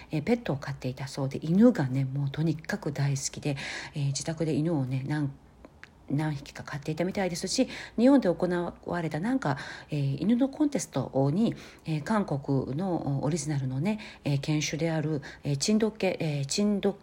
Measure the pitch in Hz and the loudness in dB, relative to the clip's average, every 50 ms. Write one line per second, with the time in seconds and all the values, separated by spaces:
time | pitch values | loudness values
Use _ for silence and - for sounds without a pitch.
0 | - - 160 156 156 - 240 233 - - 139 139 - 143 139 - - 127 131 - | -8 -4 -4 -2 0 2 0 0 0 -2 -4 -4 -4 -8 -8 -6 -6 -6 -6 -6
1 | 135 135 - 151 135 135 139 - - 160 170 196 233 254 202 170 139 123 127 139 | -8 -8 -6 -4 -4 -4 -4 -4 0 2 6 8 8 8 8 6 2 0 2 0
2 | 135 131 135 143 143 139 - 151 160 165 156 - - - 208 208 - 160 - 143 | 0 0 0 -2 -2 -2 0 0 0 0 0 -2 -4 -8 -6 -4 -4 -4 -2 0
3 | 139 139 135 135 - - - 139 - 147 139 - - - - - - - - 151 | 0 0 0 0 -4 -6 -8 -6 -4 -4 -4 -4 -6 -8 -10 -10 -10 -8 -4 -2
4 | 139 139 139 - - 165 160 160 165 160 143 147 151 175 170 139 131 123 135 131 | 0 0 0 -2 -4 -4 -2 -2 0 0 2 2 2 2 2 0 0 0 -2 -2
5 | 131 135 147 151 143 139 - - - - - - - - - - - - - - | -2 -2 0 0 0 -2 -4 -8 -18 -20 -20 -20 -20 -20 -20 -20 -20 -20 -20 -14
6 | - - 135 147 156 156 147 139 - - - - 123 - - 139 - 156 156 165 | -6 -2 0 0 0 0 -2 -4 -8 -12 -14 -14 -10 -10 -10 -8 -4 -4 -2 -2
7 | 170 190 - 208 190 180 175 - - 185 - 262 247 - - - - - - 220 | -2 -2 0 0 -2 -2 -2 -4 -4 -2 2 2 0 0 -2 -10 -14 -6 0 4
8 | 233 269 285 254 - 180 165 - 185 175 180 175 170 175 - - - - 175 175 | 6 8 8 8 6 4 2 2 2 0 0 0 -2 -4 -6 -10 -8 -6 -4 -2
9 | 160 151 151 151 190 240 269 262 - 147 139 139 - - - - - - 151 147 | -2 -2 -2 -2 0 0 0 0 0 0 -2 -2 -4 -10 -14 -14 -10 -4 -2 0
10 | 139 139 135 - 170 208 240 233 269 269 - - 311 294 - 185 - - - 139 | 0 0 0 0 2 2 4 4 4 2 2 2 2 2 2 0 -4 -4 -4 -4
11 | 117 - - 135 135 143 156 208 233 165 139 - - - - - - 160 156 151 | -2 0 2 2 4 4 4 4 2 2 0 -2 -8 -18 -20 -10 -6 -4 -4 -2
12 | 147 - 220 208 190 - 147 139 - - 139 131 - - 131 160 196 190 170 - | 0 0 0 0 0 0 -2 -4 0 0 0 0 0 0 -2 -2 -2 0 -2 -2
13 | - 143 143 - - 147 170 160 143 151 151 135 131 131 131 135 165 208 220 214 | 0 -2 -2 0 0 0 0 0 -2 -2 -2 -2 -2 -2 -2 0 0 0 -2 -2
14 | - - - - - 151 143 139 - 151 151 151 147 - 165 143 160 165 160 160 | -6 -12 -12 -6 -2 0 0 0 0 0 0 0 0 -2 -2 -2 0 0 0 0
15 | 151 156 156 135 - - - - - 143 143 139 - 214 214 214 220 214 214 - | 0 0 -2 -2 -4 -8 -12 -6 -4 -2 -2 0 2 2 4 4 4 2 0 0
16 | 196 185 - - 165 156 143 143 139 139 - 202 208 208 208 190 - 202 202 - | 0 0 0 0 -2 -2 -2 -2 -2 -2 0 2 2 2 2 2 0 0 -2 -4